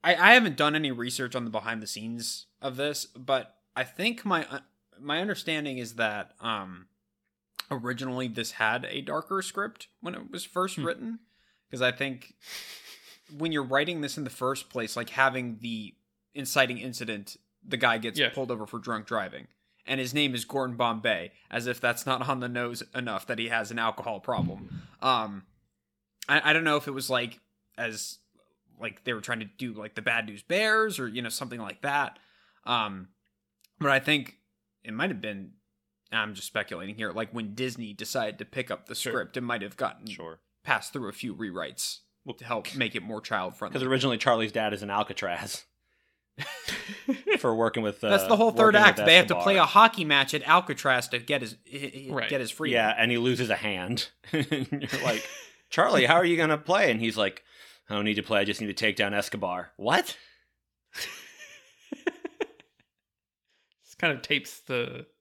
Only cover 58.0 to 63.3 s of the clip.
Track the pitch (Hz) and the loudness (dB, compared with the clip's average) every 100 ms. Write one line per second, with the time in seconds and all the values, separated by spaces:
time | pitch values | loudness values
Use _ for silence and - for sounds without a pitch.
58 | 104 104 101 107 101 101 107 98 113 95 | 0 0 2 2 2 0 -4 0 0 2
59 | 101 104 101 107 95 90 - - 101 160 | 0 0 -2 -4 -2 -4 -8 -6 0 0
60 | - - - _ _ _ _ _ _ - | 0 -10 -18 _ _ _ _ _ _ -12
61 | - - - - 605 - _ _ - 277 | -12 -12 -18 -20 -20 -20 _ _ -16 -6
62 | - - - _ - - - _ _ _ | -6 -6 -16 _ -10 -10 -20 _ _ _
63 | _ _ _ | _ _ _